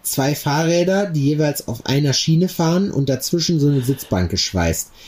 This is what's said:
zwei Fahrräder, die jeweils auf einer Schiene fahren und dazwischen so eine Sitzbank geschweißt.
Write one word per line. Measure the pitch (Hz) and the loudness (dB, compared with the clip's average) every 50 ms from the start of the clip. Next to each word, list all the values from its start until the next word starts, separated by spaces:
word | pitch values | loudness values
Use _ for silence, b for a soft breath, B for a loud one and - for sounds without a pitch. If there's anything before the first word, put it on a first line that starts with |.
| _ | _
zwei | - - - 135 139 147 | -4 -2 0 0 0 0
Fahrräder, | - - 151 143 151 165 165 170 175 175 180 190 196 202 185 | -2 -2 -2 0 0 2 2 2 2 2 2 2 0 0 0
die | 165 151 139 | 0 0 2
jeweils | 139 151 151 156 147 143 - - - | 2 2 2 0 0 0 -4 -6 -8
auf | 120 113 - | -10 -8 -4
einer | - 127 143 147 139 131 | -2 0 2 2 2 0
Schiene | - - - 160 160 180 180 | 0 2 2 2 2 2 0
fahren | - - 170 160 170 180 196 202 | 0 0 0 2 2 0 0 0
und | - 131 139 135 | -2 -2 0 0
dazwischen | 135 - - - - 170 160 - 175 156 | -2 -2 -2 -2 -2 -2 0 0 0 2
so | 139 147 | 2 2
eine | 143 135 | 2 2
Sitzbank | 123 123 139 - - - 107 95 92 87 | 0 0 -2 -4 -2 -4 0 0 0 0
geschweißt. | - 92 - - - 92 85 82 82 - - - B B B | -2 -2 -4 -2 -2 0 0 0 0 -2 -6 -10 B B B